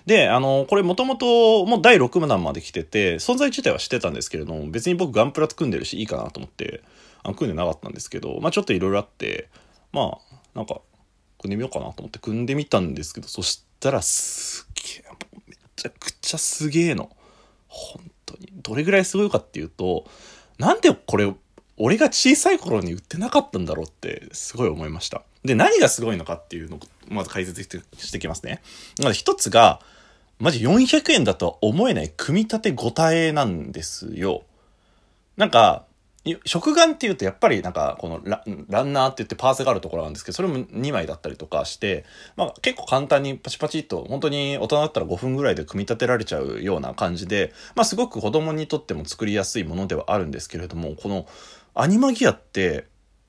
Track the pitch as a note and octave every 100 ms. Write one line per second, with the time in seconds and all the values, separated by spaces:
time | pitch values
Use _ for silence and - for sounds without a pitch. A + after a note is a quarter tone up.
0 | - G#3+ A2 A#2+ C3+ C3+ C3+ G3+ F3 F#3
1 | C4 C4 B3 A#3 A3+ A3 F#3 A#3 A3+ G#3+
2 | B2 F3+ D3+ G2+ D#2+ D2 - F#2 D#2+ G#2+
3 | F#2+ E2 - B3 C#4+ - - - - B2
4 | - - - D#2+ D2+ D#2+ D2+ A2+ D#3+ F3
5 | F3 G#2+ B2+ C#3 D#3 - C#3+ D2+ - -
6 | A2 C2+ A1 - - - - - _ _
7 | - _ - G2+ C3 D#2+ F2 D#2+ - -
8 | - - - - D#3+ G3+ G3 G2+ F#2+ G2+
9 | - - G#1+ G1+ - - _ _ _ C#3+
10 | A2 - _ C3 _ - G#2+ - _ _
11 | _ _ _ _ G2 G2+ C3 - - -
12 | - G#2+ - A2 A#2+ C#3+ C#3+ A2 F2 C#2
13 | D2+ - - - - - _ - C3+ C3
14 | - - - - - - - - - -
15 | - - - - - - _ - - -
16 | - - - D#3+ - - D3+ D#3 E3+ G#2
17 | - _ _ _ _ _ _ - - -
18 | F3 _ - - - F#3+ A#2 A2+ D#3+ G3
19 | F#3 F#3+ G#3 - - D#2 D#2+ - F#2 E2+
20 | - - - - _ - E3 A4 E4+ -
21 | - G#2 G2+ G2 _ _ _ - A2 A3
22 | D4+ - C4 D4 F#4 F#4 - A2 F2 E2+
23 | - D#3+ G3+ D4 C#4 F#2+ E2 D#2+ D#2 -
24 | - - - - - A#2 A2 D#2 D#2 D#2
25 | - - _ _ C3 - G4 A4 - -
26 | A2+ - - E2+ - E2+ D#2+ D#2+ - _
27 | - G2+ E2 G2 F2+ E2+ - F2+ - -
28 | - G2 D#2+ - - - - - - -
29 | B2+ G2+ - G4+ - A2+ A2 - - -
30 | - _ _ - A#2+ B2+ A#2 G#3+ B3+ D#4
31 | D4+ C4 A2 - E2+ - A3 D#3 B3 B2+
32 | D2+ - - F3 A3 A3 A3 B2+ A#2 -
33 | D#3+ E3 E3 D3+ A#2+ E2+ C#2+ - - -
34 | - D#2 F#2 - - _ _ _ _ _
35 | _ _ _ - G3+ A#2 G#2 - - _
36 | _ _ D3 E3 - E3+ D#4 D#4 E4 D#4
37 | A3+ F#3 F#2+ - A3 G#2+ F2 E2+ C#2+ -
38 | E2+ E2 F#2 G#2 - E2+ D2 G#2 C#3 C#3+
39 | C3 C3 A2 - C3 C3 C3 G#2+ E2 E2
40 | D#2 D2 - F2+ F#3+ C3 G#2 G#2+ C#3 A#2+
41 | D#2 D#2 D#2 - D#2 D2+ C2+ - G#2 F#2
42 | - - - - E3+ - C4 B3+ - C3+
43 | C#3+ C#3+ C#3 C3 - - D3+ D#3+ D3 F2+
44 | - A#2+ D#3 C#3+ C#3 C#3 A2 D3+ D3+ -
45 | D#2+ F2 C3 C3 C3+ F2 D2+ F#2+ G2+ A2+
46 | B2 A#2+ A2 D2+ C2+ G#1+ F#2 E2+ B1+ -
47 | F#2 F2 F2+ G2+ F2+ - - - A3 G3
48 | B3 A2+ - D#3 D#3+ D#3 D#3 D3+ - E2
49 | F2 - G#2+ G#2 F#2+ A2+ D#2+ F2 F#2+ E2
50 | - G2+ D#2+ C#2 - E2 F2 E2 D#2+ D2+
51 | G#2 G2 - - - - _ - C#3+ G#3+
52 | C4+ A3+ G3+ - _ - F#2 C#2+ - _
53 | _ _